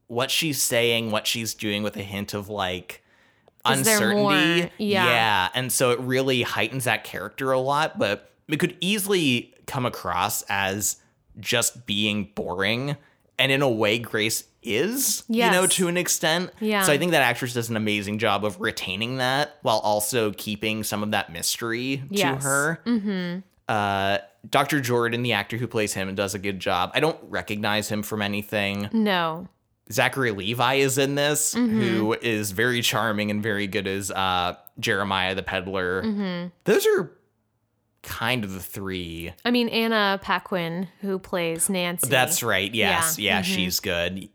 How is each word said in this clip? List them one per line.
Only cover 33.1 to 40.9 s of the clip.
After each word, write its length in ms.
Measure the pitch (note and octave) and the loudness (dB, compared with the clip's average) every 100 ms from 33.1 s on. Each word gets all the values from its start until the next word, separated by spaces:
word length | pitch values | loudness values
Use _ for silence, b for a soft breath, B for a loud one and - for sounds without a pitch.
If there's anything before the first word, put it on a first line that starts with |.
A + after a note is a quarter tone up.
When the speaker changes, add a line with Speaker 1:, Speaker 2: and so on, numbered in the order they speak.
| G#2 G#2 | 0 0
Speaker 1:
and 120 | G#2 | 0
very 240 | A2 G2+ G2+ | 0 0 0
good 200 | G2+ F#2+ | -2 -2
as, 240 | G2 G2 | -2 -4
uh, 460 | F#2 F#2+ F2+ F2 - - - | -2 0 2 0 -4 -14 -6
Jeremiah 560 | A#2 G2 G2+ F#2+ F#2 | -2 0 0 0 0
the 80 | F#2+ | -2
Peddler. 600 | F#2 F#2+ F#2 F#2+ F2+ F#2 | -2 -4 -2 -2 0 0
Speaker 2:
Mm-hmm. 460 | A3 G3+ F#3+ F3 F3 - | -2 -2 -4 -6 -8 -6
Speaker 1:
Those 220 | - F#4+ A4 | 0 2 4
are 260 | G#4 D#3+ - _ _ _ _ _ _ _ _ | 2 0 -10 _ _ _ _ _ _ _ _
kind 420 | - - A#2 B2 | -12 -4 0 0
of 80 | G2+ | -2
the 80 | F#2+ | -8
three. 720 | - G#2+ F#2+ F#2 E2+ E2 E2+ - | -10 -8 -6 -6 -6 -8 -10 -6
Speaker 2:
I 60 | A#3+ | 0
mean, 180 | A#3+ A#3 | 0 2
Anna 500 | A3+ A3+ A3 G3+ G3 | 0 0 2 2 0
Paquin, 640 | - F3+ - F#3 E3 E3+ F#3 | -2 -4 -2 -4 -2 -4 -8